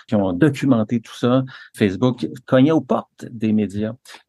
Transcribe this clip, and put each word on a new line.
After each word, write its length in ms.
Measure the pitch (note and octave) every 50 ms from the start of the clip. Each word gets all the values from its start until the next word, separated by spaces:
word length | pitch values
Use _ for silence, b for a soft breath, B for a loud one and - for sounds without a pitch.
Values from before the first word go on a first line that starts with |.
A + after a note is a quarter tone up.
| B -
qui 60 | A2
ont 180 | G#2 G2 F#2+ F2
documenté 680 | F2 D#3+ D3+ C3+ - D3 C#3 B2+ A2+ G#2+ - B2 A#2
tout 160 | - - -
ça. 300 | - - A#2+ B2 C3 C3 C3 B B B B B
Facebook 540 | - A2+ G2 F#2 F#2 A#2+ B2+ B2+ - - D#2 - - -
cognait 260 | - C3+ C3 C3 D3+
aux 100 | D#3+ D#3
portes 440 | C3+ - A3+ A3+ - - _ _ - -
des 220 | B2 A2+ A2+ A2 G#2+
médias 400 | G#2+ G#2 F#2+ F#2 G#2 G#2+ A2 A#2+ - B B B B B